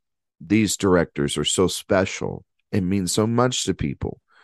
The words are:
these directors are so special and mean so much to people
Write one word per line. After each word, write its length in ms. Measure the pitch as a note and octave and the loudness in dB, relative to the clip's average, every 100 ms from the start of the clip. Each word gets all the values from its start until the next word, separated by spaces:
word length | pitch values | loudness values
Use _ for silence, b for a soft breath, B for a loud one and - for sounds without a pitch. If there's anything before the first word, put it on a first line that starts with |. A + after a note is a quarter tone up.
| _ _ _ - | _ _ _ -18
these 360 | E2 G#2 G2+ - | 0 2 2 2
directors 600 | G2+ F2+ D#2 - C#2+ D2 | 4 4 2 -2 -2 -2
are 80 | |
so 220 | D2+ - F2+ | -2 2 0
special 800 | - - G2 F#2+ - - - - _ _ | -2 0 0 0 -4 -8 -8 -16 _ _
and 180 | G#2 F2+ | -4 0
mean 200 | G2 F2+ | -2 0
so 180 | - A2 | 0 0
much 380 | A#2+ B2+ B2+ | 2 0 0
to 100 | - | -4
people 460 | - D2 - - - b b | -2 -4 -6 -8 -10 b b